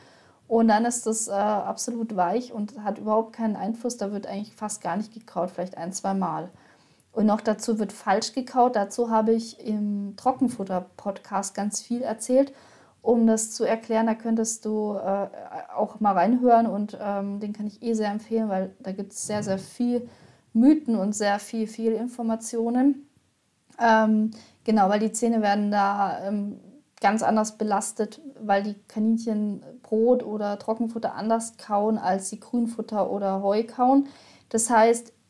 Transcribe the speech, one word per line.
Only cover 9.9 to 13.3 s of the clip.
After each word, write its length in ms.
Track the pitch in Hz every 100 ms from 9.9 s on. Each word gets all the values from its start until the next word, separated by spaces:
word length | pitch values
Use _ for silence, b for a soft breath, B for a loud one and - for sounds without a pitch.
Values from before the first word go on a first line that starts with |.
| 202 202 202
Trockenfutter-Podcast 1400 | 254 254 247 247 190 185 185 - 202 196 - 196 202
ganz 260 | - 202 -
viel 200 | - 240
erzählt. 500 | 240 220 - 254 277 B B B B _
Um 240 | - 233
das 240 | 226